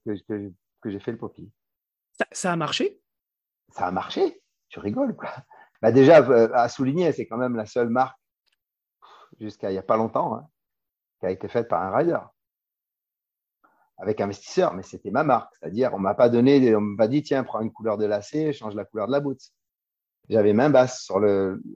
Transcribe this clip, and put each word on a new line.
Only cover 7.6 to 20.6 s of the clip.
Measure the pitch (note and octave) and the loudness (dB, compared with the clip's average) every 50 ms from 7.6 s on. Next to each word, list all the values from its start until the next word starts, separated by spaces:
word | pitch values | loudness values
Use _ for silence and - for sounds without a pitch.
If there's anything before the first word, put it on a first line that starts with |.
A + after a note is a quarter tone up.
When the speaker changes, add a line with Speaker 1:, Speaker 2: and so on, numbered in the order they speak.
| G#2+ | -8
Speaker 1:
seule | G#2+ - B2 A#2+ A#2 | -6 -4 -2 -2 0
marque, | A#2 B2+ C3 B2+ - _ _ _ _ _ _ _ _ _ _ _ _ _ _ _ _ _ - - - - - _ - - | 0 0 -2 -2 -6 _ _ _ _ _ _ _ _ _ _ _ _ _ _ _ _ _ -20 -20 -20 -20 -20 _ -18 -14
jusqu'à | A2 G#2+ - _ - G2+ | -14 -14 -12 _ -6 -6
il | G2 | -6
y | F#2+ | -4
a | F#2 | 0
pas | - A2+ | 0 2
longtemps, | A2 A2+ A2 - C3+ F3 D3+ A2 | 2 2 0 -2 -2 -4 -4 -6
hein, | A#2+ D3+ - _ _ _ _ _ _ _ _ _ _ _ _ _ _ | -8 -10 -14 _ _ _ _ _ _ _ _ _ _ _ _ _ _
qui | - F#2 | -6 -6
a | |
été | F#2 - - G2 | -4 -6 -8 -6
faite | - A#2 A2 - | -4 -4 -2 -2
par | F#2 E2+ F2+ | -2 -2 -2
un | F#2+ G2 | -2 -2
rider. | B2+ D#3+ E3+ D#3 A2 - - _ _ _ _ _ _ _ _ _ _ _ _ _ _ _ _ _ _ _ _ _ _ _ _ _ _ _ _ _ _ _ _ _ - | 0 0 0 -2 -2 -6 -10 _ _ _ _ _ _ _ _ _ _ _ _ _ _ _ _ _ _ _ _ _ _ _ _ _ _ _ _ _ _ _ _ _ -8
Avec | F#2 G#2 G#2+ - | -6 -4 -4 -2
investisseur, | G2+ G2+ G2+ - - - - F#3+ F3+ - E2+ | -4 -4 -6 -8 -14 -6 -2 0 0 0 -2
mais | F#2+ G2 | -6 -10
c'était | - - F#2+ - G2+ | -14 -16 -14 -10 -4
ma | G2 C3+ D#3+ | -2 -2 0
marque. | D3 B2 A2 - - _ | 2 0 0 -2 -6 _
C'est-à-dire, | _ - D#2+ F#2 A2+ B2+ A#2+ A2 | _ -14 -8 -4 -2 -2 -2 -2
on | G2 | -2
m'a | F#2+ F#2+ G2+ | -2 -2 2
pas | - B2+ A#2+ | 4 4 4
donné, | A#2 A#2 A#2+ C3+ C#3+ C#3 C3 A#2 A2 | 4 4 6 6 6 6 6 6 4
on | G#2 | 4
m'a | G#2 G#2 G2+ G2+ | 2 -2 0 0
pas | A2+ A2 | 0 0
dit, « | C3 D3+ D3 | 0 -2 -2
Tiens, | - C#3+ C3+ B2 | -2 -2 -4 -4
prends | - - A2 | -4 -6 -6
une | A2+ G#2+ | -6 -8
couleur | - - G#2+ A2 G#2 G#2 | -8 -8 -6 -4 -4 -2
de | G#2+ | -2
lacet, | G#2 G#2+ G2+ - - - D3+ D#3 D3+ | -2 -2 -4 -6 -6 -6 -4 -4 -4
change | C#3 - A#2 G#2+ G2+ | -4 -6 -10 -10 -10
la | G#2 G2 | -10 -12
couleur | - - G#2+ G2+ G#2+ | -10 -8 -6 -4 -2
de | C3+ | -2
la | C#3+ | -2
boot. » | C#3+ C#3 C3+ - - _ _ _ _ _ _ _ _ _ _ _ _ _ _ _ _ - | -2 -4 -6 -8 -12 _ _ _ _ _ _ _ _ _ _ _ _ _ _ _ _ 0
J'avais | G#2+ A2 G2+ G#2+ G#2 | 2 4 4 4 4
main | A2 | 4